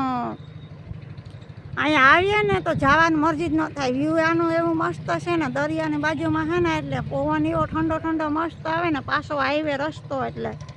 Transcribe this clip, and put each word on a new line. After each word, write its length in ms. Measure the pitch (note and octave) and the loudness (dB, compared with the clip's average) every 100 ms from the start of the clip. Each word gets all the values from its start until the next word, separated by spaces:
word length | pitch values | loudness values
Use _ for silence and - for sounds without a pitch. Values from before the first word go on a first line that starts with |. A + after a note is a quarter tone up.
| C4 B3 A#3 G#3+ - - - - - - - - - - - - - - | 0 -2 -4 -8 -14 -16 -16 -16 -14 -14 -14 -16 -16 -18 -18 -18 -12 -2
અહીંયા 240 | C#4 D4+ | 2 6
આવીએ 420 | C4 E4 G4 G#4 | 8 8 6 4
ને, 180 | G#4 F#4+ | 4 2
તો 120 | E4+ | 2
જવાની 420 | D4+ C#4 D4+ E4 D#4+ | 2 4 6 6 4
મરજી 320 | D#4 D4+ E4+ | 2 0 0
જ 60 | |
ન 140 | D#4 D#4 | 0 -2
થાય. 240 | C#4+ C4 | -2 -2
વ્યૂ 240 | C4 D4+ D#4+ | 0 2 2
આનું 360 | D#4+ E4 E4+ | 2 2 2
એવું 260 | E4 E4+ E4 | 2 0 0
મસ્ત 340 | E4+ E4+ - E4+ | -2 -4 -4 -4
છે 180 | F4 E4+ | 0 -2
ને, 100 | C#4 | 0
દરિયાની 520 | B3+ D4+ D#4+ D#4 D4 | -2 -2 -2 -2 0
બાજુમાં 500 | D4+ D#4 D#4+ D#4 D#4 | 0 0 -2 0 0
છે 120 | F4 | 0
ને, 180 | E4+ D#4 | 2 0
એટલે 220 | C#4 B3+ | -2 -6
પવન 460 | - C#4 D4 D#4 D#4 | -4 -2 0 0 0
એવો 200 | E4 D4+ | 0 0
ઠંડો 320 | D#4 D#4+ D#4+ | 0 0 0
ઠંડો 320 | D#4+ D#4+ D4+ | -2 -2 0
મસ્ત 380 | D4+ E4 - D#4+ | -2 -2 -6 -4
આવે 220 | E4 F4 | -2 0
ને, 100 | C#4+ | -2
પાછો 380 | - C#4 C#4+ D4 | -2 -4 -2 -2
હાઈવે 400 | C4 D4+ D#4 C4+ | 0 0 -2 -2
રસ્તો, 480 | D4+ - - C4+ A#3 | -4 -6 -8 -4 -4
એટલે 320 | A#2+ A3+ A3 - | -6 -8 -8 -12